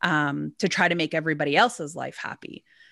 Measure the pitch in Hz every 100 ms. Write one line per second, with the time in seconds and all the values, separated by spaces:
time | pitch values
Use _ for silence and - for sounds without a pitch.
0 | 175 156 147 147 151 - 190 - 175 175
1 | 156 160 160 151 143 160 240 - 147 156
2 | 131 - - - - - - _ -